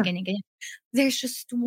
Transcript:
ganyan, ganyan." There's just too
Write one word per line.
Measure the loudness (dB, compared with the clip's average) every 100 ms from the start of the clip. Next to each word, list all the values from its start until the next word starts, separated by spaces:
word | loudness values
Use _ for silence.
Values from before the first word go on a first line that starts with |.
| 4
ganyan, | 0
ganyan." | -2 -4 -6 -16 -18 -18 _
There's | 2 2 2
just | -4 -8 -6
too | 0